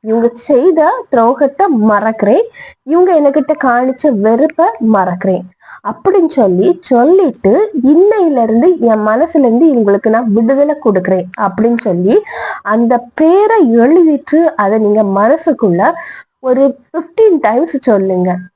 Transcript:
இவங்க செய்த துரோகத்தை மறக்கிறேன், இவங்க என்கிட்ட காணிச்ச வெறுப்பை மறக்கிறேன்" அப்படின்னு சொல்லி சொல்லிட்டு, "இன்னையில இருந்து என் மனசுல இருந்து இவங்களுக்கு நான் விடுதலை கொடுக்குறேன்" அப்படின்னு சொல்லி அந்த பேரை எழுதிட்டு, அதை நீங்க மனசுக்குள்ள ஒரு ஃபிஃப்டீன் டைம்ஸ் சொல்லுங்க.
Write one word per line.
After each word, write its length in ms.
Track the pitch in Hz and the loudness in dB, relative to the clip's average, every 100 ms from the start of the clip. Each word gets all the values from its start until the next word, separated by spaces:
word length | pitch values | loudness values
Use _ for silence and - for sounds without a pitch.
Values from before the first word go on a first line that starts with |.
இவங்க 300 | 220 226 233 | -2 0 0
செய்த 720 | 240 - 269 320 320 311 494 - | -4 -2 2 2 2 0 -2 -4
துரோகத்தை 520 | 247 226 269 277 269 381 254 214 | 0 0 0 -2 -2 -2 0 0
மறக்கிறேன், 540 | 202 214 220 202 277 466 - - - | 0 -2 -2 0 0 -2 -8 -20 -20
இவங்க 380 | - 330 359 339 | -4 0 2 2
என்கிட்ட 300 | 285 285 277 302 | 2 0 -2 -2
காணிச்ச 460 | 269 240 254 262 311 | 0 0 -2 -2 -2
வெறுப்பை 560 | 226 208 233 311 - 349 453 220 | 0 0 0 -2 0 -2 0 0
மறக்கிறேன்" 500 | 208 185 180 196 180 180 _ - - | 0 0 -2 -2 -4 -6 _ -20 -14
அப்படின்னு 460 | 202 - 381 392 330 | -12 -4 0 0 0
சொல்லி 500 | - 202 180 220 349 | 0 0 2 0 -2
சொல்லிட்டு, 880 | - 247 254 370 339 - 190 262 415 370 | 0 0 4 2 2 -2 0 0 0 -2
"இன்னையில 600 | 254 302 403 427 349 262 | 2 4 2 2 0 0
இருந்து 360 | 226 226 320 359 | 0 2 2 2
என் 280 | 233 220 214 | 0 0 0
மனசுல 320 | 220 330 330 | -2 0 0
இருந்து 360 | 254 226 320 | 2 2 2
இவங்களுக்கு 340 | 254 202 196 226 | 2 0 0 0
நான் 240 | 220 240 | -2 0
விடுதலை 420 | 208 226 269 294 302 | 0 0 0 0 -2
கொடுக்குறேன்" 400 | 254 196 180 185 180 - | -2 -2 -2 -4 -4 -6
அப்படின்னு 360 | 202 190 226 240 | -6 -2 -2 -2
சொல்லி 400 | 233 175 180 415 415 - - - | -2 -2 0 0 -2 -12 -12 -10
அந்த 420 | - 220 233 240 240 | -4 -2 0 -2 -4
பேரை 600 | - 311 370 415 440 277 233 | -2 2 2 2 2 2 2
எழுதிட்டு, 640 | 240 339 320 285 - 311 339 320 | 4 4 2 0 -2 0 0 0
அதை 220 | 202 220 | -2 0
நீங்க 240 | 214 208 | 0 0
மனசுக்குள்ள 920 | 208 196 214 269 - 269 208 175 226 339 - - - _ | 0 0 0 0 -2 -2 0 0 0 -2 -12 -18 -20 _
ஒரு 400 | 262 254 277 - _ | -4 0 0 -2 _
ஃபிஃப்டீன் 460 | 320 330 - 440 330 | -10 -10 0 2 2
டைம்ஸ் 380 | 208 233 320 269 | 0 0 -2 -4
சொல்லுங்க. 560 | - 208 190 185 185 180 180 | 0 0 0 -2 -2 -4 -10